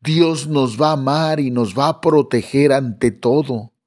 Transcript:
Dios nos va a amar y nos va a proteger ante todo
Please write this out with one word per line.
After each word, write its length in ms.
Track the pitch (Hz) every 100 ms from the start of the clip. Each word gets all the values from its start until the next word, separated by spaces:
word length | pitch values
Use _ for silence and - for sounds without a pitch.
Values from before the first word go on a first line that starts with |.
Dios 460 | - 160 165 160 147
nos 340 | 147 127 110
va 80 | 151
a 40 |
amar 460 | 156 135 147 160 156
y 120 | 135
nos 260 | 123 113 98
va 100 | 147
a 140 | 160
proteger 720 | 165 156 139 120 113 135 143
ante 380 | 139 131 104 120
todo 600 | - 120 139 139 120 110 _